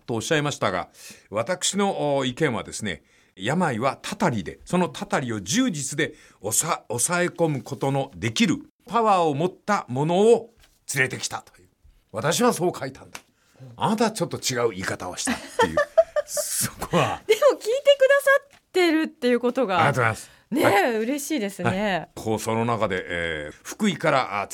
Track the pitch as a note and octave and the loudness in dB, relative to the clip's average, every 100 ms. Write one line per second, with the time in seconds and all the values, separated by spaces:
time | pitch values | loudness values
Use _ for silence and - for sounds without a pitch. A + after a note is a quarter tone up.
0 | - A2+ - D#3 D3 C#3 G#2+ F2+ E2+ - | -6 -4 0 0 0 -2 -2 -2 -6 -14
1 | - - - G#2 A#2 F3+ - G3 G3 D3 | -20 -20 -8 -6 -4 -2 -2 0 0 0
2 | D3 C#3 C3 B2 D3+ G#2 D#2+ - G#2+ D#2+ | 0 0 -2 0 -2 -2 -6 -8 -6 -8
3 | _ _ _ - G2+ F3 E3 A2 C3 A#2 | _ _ _ -8 -2 0 0 0 -2 -4
4 | - - F3 A2+ D#2 - - F3+ E3 - | -8 -2 0 0 -6 -10 -2 0 0 -4
5 | G3+ F3+ B2 G#2+ F2 G3+ B3+ D3+ B2+ D3 | -4 -4 -2 -6 -2 0 0 -2 -6 -4
6 | C3+ - - _ G#2 - D#3+ D#3+ - A#2+ | -4 -6 -20 _ -4 -2 -2 -4 -4 -4
7 | - F3 F3 E3+ E3 C3+ - C3 C#3 C#3 | 0 0 -2 0 0 0 -6 -4 -2 -2
8 | - E2+ A2+ A#2 G#3+ - - _ - A3+ | -4 -4 -4 2 2 2 -4 _ -4 0
9 | A3 F#3+ E3 C#3 F3+ - - G3+ - B2+ | 2 4 2 0 -2 -4 -2 -2 -2 -2
10 | D#3 F3+ A3 A3+ - _ _ _ - C#3 | 2 4 6 6 2 _ _ _ -6 0
11 | B2+ B2 - A2+ - - F#2 _ - _ | 0 -2 -8 -8 -12 -20 _ _ -20 _
12 | _ G#2+ C#3+ F3 A#3+ - F3 - C3+ - | _ -4 0 2 2 2 -2 -4 -10 -12
13 | - - _ _ _ - C3 A#2 C#3+ A3+ | -18 -20 _ _ _ -20 -16 -4 -2 2
14 | A3 A3 - B2+ - B2 A#2+ F#2 F#2 - | 0 0 -6 -4 -4 0 0 -2 -6 -6
15 | F2+ - C4 - - - A4+ D5 D5 - | -8 -6 -4 -4 -6 0 0 2 2 2
16 | E5 D5+ - D5 - - - - - E3+ | 2 0 -4 -6 -4 -4 -4 -6 0 2
17 | A#2 E2+ - A4 C#5+ G4+ G#4 C5+ C#5+ C#5+ | 2 -2 0 4 4 4 0 2 4 6
18 | C5 C#5 C#5 C#5+ - - _ F4+ E4+ D#4 | 6 4 4 2 0 -20 _ 2 2 2
19 | D#4 - B3 A#3+ B3 C4+ G3+ F3+ C#3+ B2+ | -2 -2 0 2 2 0 2 4 2 4
20 | A2+ G#2 - - - C4 - G4+ D4 A3 | 0 0 -10 -18 -4 2 4 4 2 0
21 | A3+ C#4+ C#4+ D4+ G3+ F#3+ F3 F#3 G#3 F3 | -2 -4 -2 -2 -4 -2 -2 0 0 -2
22 | - - A2 G#2+ A2+ A2+ A#2 A2 G#2 F#2 | -4 -8 -4 -2 0 0 0 0 0 -2
23 | E2+ F2 E2 D#2 D2 - - - G#3 D3 | -4 -4 -4 -4 -8 -14 -14 -4 -2 0
24 | D#3+ C3+ F#2 G2+ F#2+ | 0 0 0 -4 -6